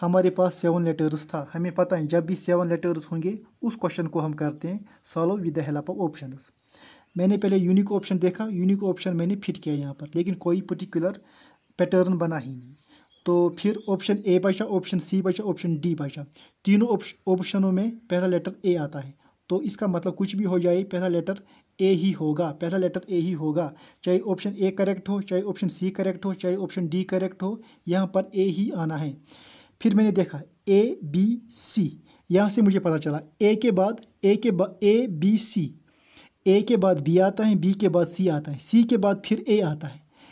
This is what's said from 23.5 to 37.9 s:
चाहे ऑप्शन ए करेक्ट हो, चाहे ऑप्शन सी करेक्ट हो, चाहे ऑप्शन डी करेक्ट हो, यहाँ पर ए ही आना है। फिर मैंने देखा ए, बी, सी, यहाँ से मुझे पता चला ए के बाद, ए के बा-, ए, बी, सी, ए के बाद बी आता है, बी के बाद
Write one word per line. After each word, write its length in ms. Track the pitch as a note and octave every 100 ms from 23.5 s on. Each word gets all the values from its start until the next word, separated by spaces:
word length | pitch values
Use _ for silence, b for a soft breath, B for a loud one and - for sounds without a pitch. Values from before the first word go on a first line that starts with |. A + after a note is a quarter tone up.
| D3+ D3+ - B B
चाहे 140 | F3+ F#3
ऑप्शन 340 | G3 F#3 G3+ G3+
ए 120 | F#3+
करेक्ट 380 | F#3+ G3 G3 G3
हो, 120 | G3+
चाहे 220 | G3 F#3
ऑप्शन 260 | G3+ F#3+ F#3
सी 220 | - F#3
करेक्ट 340 | G3 F#3+ F#3
हो, 80 | G3
चाहे 220 | F#3 F3+ F#3+
ऑप्शन 320 | F#3 F#3+ E3+
डी 140 | F3+
करेक्ट 380 | F#3 F#3 F#3 F#3+
हो, 180 | F#3+ A3+ B B -
यहाँ 180 | F3+ F#3+
पर 240 | F#3+ F#3+
ए 100 | G3 F#3+
ही 220 | F3 G#3 F3+
आना 200 | D#3+ D3+
है। 200 | D3+ - - B B B B B
फिर 140 | A3+
मैंने 180 | G3+ G#3+
देखा 280 | F#3+ E3+ D3 - _ -
ए, 300 | G3 A#3 -
बी, 360 | D3+ E3 G#3 A#3+ -
सी, 520 | - - G#3+ D#3+ - b b b
यहाँ 180 | F3+ G#3
से 140 | G3+
मुझे 160 | G3+ F#3+
पता 200 | F3+ D#3
चला 220 | D3+ D3+ - -
ए 120 | G#3
के 160 | G#3+ A#3+
बाद, 300 | F#3 G3 A3+ - _
ए 120 | G3 G#3
के 140 | A#3
बा-, 200 | F3 G3 -
ए, 240 | G3+ A3+ B3+
बी, 300 | D#3+ F#3 G#3+
सी, 320 | - G#3 D3+ - _ b b b b b G3
ए 140 | G3
के 140 | G#3+ A3
बाद 240 | F#3+ E3
बी 180 | C#3+ F3
आता 260 | F#3+ F#3+
है, 100 | A3
बी 180 | G3 F3
के 160 | G3
बाद 180 | G3